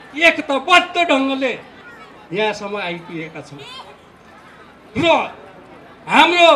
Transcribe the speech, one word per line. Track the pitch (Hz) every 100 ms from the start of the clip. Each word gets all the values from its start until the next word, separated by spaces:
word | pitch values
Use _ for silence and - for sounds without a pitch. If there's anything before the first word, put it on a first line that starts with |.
| -
एकताबद्ध | 285 330 320 - 277 320 349 349 349 339
ढङ्गले | 269 269 262 262 202 - - - - - - -
यहाँसम्म | 175 214 202 202 208
आइपुगेका | 180 170 165 165 160 156
छौँ। | 139 143 - - 143 - - _ - - - - - - - 240
र | 330 285 - - - - - - - - -
हाम्रो | 254 330 349 339